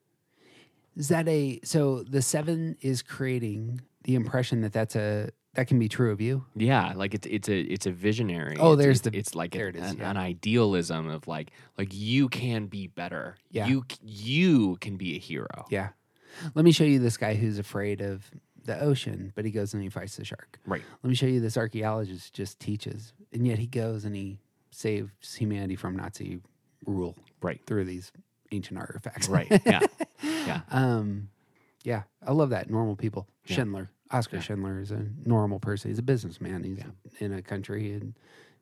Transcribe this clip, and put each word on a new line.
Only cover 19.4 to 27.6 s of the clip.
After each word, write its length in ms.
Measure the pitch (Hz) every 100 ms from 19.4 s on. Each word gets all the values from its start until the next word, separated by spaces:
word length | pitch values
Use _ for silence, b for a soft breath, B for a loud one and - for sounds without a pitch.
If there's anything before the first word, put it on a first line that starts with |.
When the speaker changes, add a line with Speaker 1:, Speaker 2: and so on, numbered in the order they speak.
| 110
Speaker 1:
he 60 |
goes 220 | 107 101
and 100 | 104
he 60 | 98
fights 280 | 92 104 -
the 80 | 101
shark. 340 | - - - -
Speaker 2:
Right. 160 | 92 B B
Speaker 1:
Let 60 | 127
me 60 | 123
show 100 | 131
you 120 | 127
this 180 | 113 120
archaeologist 760 | 113 113 107 110 101 90 -
just 260 | - 98 -
teaches, 540 | 107 107 - 104 107 _ -
and 140 | 120 123
yet 120 | 110
he 80 | 117
goes 360 | 120 113 110
and 120 | 104 101
he 240 | 98 98 _ _ _
saves 640 | - 113 104 101 - - -
humanity 400 | 107 101 95 92
from 200 | 92 92
Nazi 440 | 92 - 95 90 - _ _ _ -
rule 300 | 98 85 - _ _
Speaker 2:
Right. 200 | 90 -